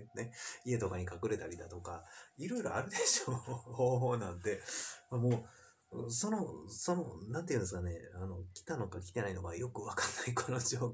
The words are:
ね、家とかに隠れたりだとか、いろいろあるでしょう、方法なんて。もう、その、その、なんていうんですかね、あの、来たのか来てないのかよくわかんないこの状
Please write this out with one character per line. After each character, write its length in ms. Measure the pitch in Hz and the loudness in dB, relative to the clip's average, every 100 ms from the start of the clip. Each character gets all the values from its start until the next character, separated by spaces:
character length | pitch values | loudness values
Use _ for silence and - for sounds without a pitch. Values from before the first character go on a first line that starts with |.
| 104 - | -6 -6
ね、 160 | 117 117 - - - | -6 -6 -8 -6 0
家 120 | 120 | 2
と 120 | 101 | 2
か 80 | 92 | 0
に 60 | |
隠 260 | 90 90 110 | -2 0 2
れ 80 | 107 | 2
た 100 | 85 | 0
り 100 | 87 | -6
だ 100 | 85 | -8
と 140 | 90 | -8
か、 220 | 90 82 - - - - | -6 -8 -10 -16 -16 -6
い 100 | 170 | -2
ろ 120 | 240 | 0
い 40 | |
ろ 120 | 202 101 | 0 0
あ 60 | |
る 80 | 185 | 0
で 60 | - | 4
し 260 | 466 - - | 6 6 4
ょ 40 | |
う、 40 | 123 | -2
方 640 | - 123 - 123 127 127 | -2 -6 -4 4 6 6
法 180 | 123 120 | 4 2
な 140 | 101 | 0
ん 80 | 90 | -2
て。 220 | 95 98 - - - - - | 0 -2 -2 -6 -6 -8 -4
も 340 | 123 120 117 - - - - _ | 2 6 4 2 -14 -20 -20 _
う、 200 | - 117 | -6 -2
そ 200 | 117 202 | 0 2
の、 380 | 220 180 78 82 | 2 0 -4 -8
そ 260 | - - 175 | -4 0 2
の、 240 | 139 - 101 | 0 -6 -4
な 120 | 139 | -2
ん 40 | 180 | 2
て 80 | |
い 20 | 131 | 2
う 20 | |
ん 20 | |
で 40 | 92 | 2
す 60 | |
か 80 | 92 | 0
ね、 160 | 90 85 - 92 | 0 -2 -6 -6
あ 100 | 95 | -4
の、 140 | 92 90 | -4 -8
来 100 | - | -8
た 140 | - 156 | -4 -2
の 100 | 101 | -2
か 140 | 90 | -4
来 100 | 90 | -4
て 100 | - | -2
な 80 | 101 | 0
い 40 | |
の 100 | 92 | -2
か 120 | 90 85 | -4 -4
よ 140 | 123 | -4
く 120 | 120 | -4
わ 120 | 101 | -4
か 120 | - - | 0 0
ん 180 | - - | 0 -2
な 60 | |
い 20 | |
こ 180 | 120 - | 0 2
の 80 | 127 | 0
状 320 | 120 123 120 | 2 2 0